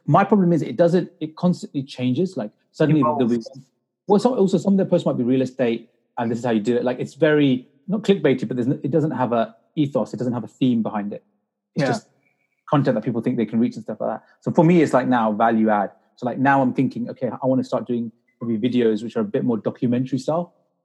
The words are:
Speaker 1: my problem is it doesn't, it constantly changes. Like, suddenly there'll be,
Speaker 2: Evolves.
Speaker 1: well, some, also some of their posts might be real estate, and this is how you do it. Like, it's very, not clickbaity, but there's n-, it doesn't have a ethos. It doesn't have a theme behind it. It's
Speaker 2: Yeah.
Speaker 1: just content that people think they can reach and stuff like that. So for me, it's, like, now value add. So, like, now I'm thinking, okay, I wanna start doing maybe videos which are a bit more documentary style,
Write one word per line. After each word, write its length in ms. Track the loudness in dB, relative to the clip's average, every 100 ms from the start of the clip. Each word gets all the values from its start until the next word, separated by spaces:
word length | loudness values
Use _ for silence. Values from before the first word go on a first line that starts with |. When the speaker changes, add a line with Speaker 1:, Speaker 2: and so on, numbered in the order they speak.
| 2
Speaker 1:
my 180 | 2
problem 280 | 4 4 4
is 100 | 2
it 140 | 0 2
doesn't, 340 | 4 2 -2 -8
it 160 | -12 -2
constantly 460 | -2 -2 -4 -8
changes. 540 | -8 -4 -2 0 -2 -4
Like, 140 | -10 _ _
suddenly 300 | 0 2 4
there'll 160 | 2 0
be, 180 | 0 0
Speaker 2:
Evolves. 240 | -4 -16 -20 _ _ _ 2
Speaker 1:
well, 120 | 4
some, 140 | 4
also 260 | 2 2 2
some 160 | 2
of 20 | 2
their 100 | 2
posts 200 | 0 0
might 100 | -2
be 80 |
real 180 | 0 0
estate, 480 | 0 -2 -2 -2 -8 _ _ -6
and 120 | -4
this 80 | -4
is 60 |
how 60 | -2
you 100 | 0
do 160 | 0 0
it. 80 |
Like, 140 | 0 -4
it's 140 | -8
very, 540 | 0 2 4 2 0 -4 _ -8
not 160 | -2
clickbaity, 440 | 0 2 2 0 -2
but 80 | -4
there's 100 | -4
n-, 140 | -4
it 80 | -2
doesn't 220 | -2 0
have 200 | -2 -2
a 220 | -2 -4 -8 _ -4
ethos. 360 | -2 -2 -4
It 40 | -6
doesn't 160 | -4
have 120 | -6
a 40 | -8
theme 340 | -4 0 0
behind 300 | -2 -4 -8
it. 100 | -10 _ _ _ _ _
It's 80 | -4
Speaker 2:
Yeah. 60 | -2
Speaker 1:
just 200 | -2 -8 _ _ _ _ _ -2
content 260 | 0 2 0
that 80 |
people 160 | -2 -4
think 140 | -2 -2
they 100 | -2
can 140 | 0
reach 160 | -2 -4
and 80 |
stuff 160 | -12 -8
like 100 | -6
that. 140 | -8 _ _
So 100 | -2
for 140 | 4
me, 180 | 6 6
it's, 100 | 4
like, 140 | 2 2
now 260 | 2 0
value 380 | 2 2 2 2
add. 220 | 2 -2 -8 _ -10
So, 100 | -6
like, 120 | -2
now 220 | 2 2
I'm 140 | 2
thinking, 340 | 0 -2 -2 -10
okay, 200 | -6 -8
I 160 | -4 -2
wanna 180 | 0
start 220 | -2 -4 -4
doing 260 | -6 -6 -12 _ -12
maybe 260 | -6 -2 0
videos 340 | 2 2 0
which 140 | -4 -6
are 40 |
a 40 |
bit 200 | -4 -2
more 120 | -2 -2
documentary 600 | -4 -4 -2 -2 -2 -4
style, 340 | -4 -4 -6 _ _ _